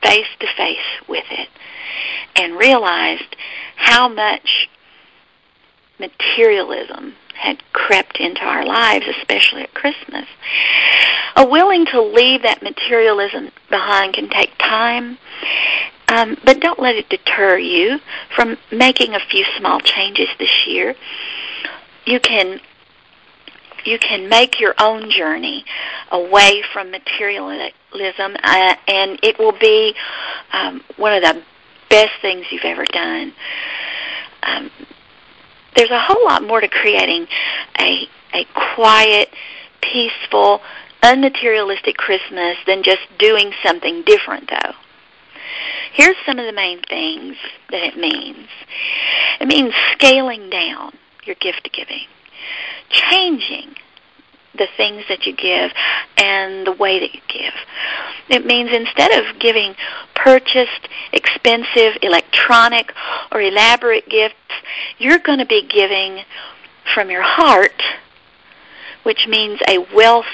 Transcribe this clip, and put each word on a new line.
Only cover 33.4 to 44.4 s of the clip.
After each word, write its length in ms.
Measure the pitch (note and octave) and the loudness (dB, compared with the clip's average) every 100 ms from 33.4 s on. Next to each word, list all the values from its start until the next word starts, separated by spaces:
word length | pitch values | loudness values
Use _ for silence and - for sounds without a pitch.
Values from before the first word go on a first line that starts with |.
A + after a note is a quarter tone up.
| - - - - - - - - - - | -14 -10 -10 -10 -10 -10 -10 -12 -14 -10
Um, 280 | - - - - - - _ _ _ _ _ _ _ - | -8 -6 -10 -16 -20 -20 _ _ _ _ _ _ _ 2
there's 140 | A3+ | 2
a 100 | A#3+ | 2
whole 240 | A3 G4+ | 2 4
lot 200 | A4 F#3 | 4 2
more 160 | G#3 A3+ | 2 0
to 80 | G#3 | 0
creating 580 | - G#3+ G3+ F#3 E3+ E3+ - - - - - | 0 0 2 0 -2 -6 -6 -6 -8 -8 -2
a, 280 | - - - - - | -2 -2 -6 -16 -8
a 140 | F3+ - - - | -8 -6 -4 -4
quiet, 540 | - A3 A3 G#3+ G#3 - - - - - _ | 2 6 6 6 4 0 -4 -18 -20 -20 _
peaceful, 800 | - B3 A#3 - - G#3 G3+ G3+ - - - _ | -6 -4 -4 -6 -2 2 4 2 -2 -20 -20 _
unmaterialistic 920 | A#3 C4 C4+ C4+ A#3+ A3 G3 G3 - - | 6 6 2 2 0 0 0 -2 -4 -4
Christmas 600 | - F#3+ - F#3 F3 F3 - | -2 -2 -2 -4 -4 -2 -2
than 180 | F#3+ | 0
just 160 | F#3 F#3 - - | 2 0 -2 2
doing 340 | G#3+ G#3+ G3+ G3 | 4 4 2 0
something 380 | G3 E3+ F3 E3+ E3+ | -2 0 -4 -2 4
different, 440 | G#3 - - | 4 4 -8